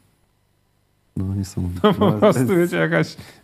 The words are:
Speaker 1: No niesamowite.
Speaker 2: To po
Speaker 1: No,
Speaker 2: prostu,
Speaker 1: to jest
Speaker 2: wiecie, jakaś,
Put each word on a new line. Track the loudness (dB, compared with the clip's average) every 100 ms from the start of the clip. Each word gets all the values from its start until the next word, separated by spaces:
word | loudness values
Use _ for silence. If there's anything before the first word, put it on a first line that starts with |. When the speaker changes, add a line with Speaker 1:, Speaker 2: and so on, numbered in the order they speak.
| _ _ _ _ _ _ _ _ _ _ _ -8
Speaker 1:
No | -6
niesamowite. | -6 -6 -6 -6 0
Speaker 2:
To | 0
po | 2 2
Speaker 1:
No, |
Speaker 2:
prostu, | 4 2 4 2
Speaker 1:
to |
jest | 2 0
Speaker 2:
wiecie, | 0
jakaś, | 0 0 -2 -6 -20 -8